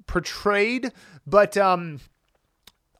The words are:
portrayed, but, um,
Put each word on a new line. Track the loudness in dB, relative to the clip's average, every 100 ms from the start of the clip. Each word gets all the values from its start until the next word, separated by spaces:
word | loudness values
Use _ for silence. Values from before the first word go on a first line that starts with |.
| -8
portrayed, | -6 -6 -4 -2 0 0 -2 -6 -10 -20 -20 0
but, | 4 4 4
um, | 2 0 -4 -14 -20 _ _ _ _ _ _ _ _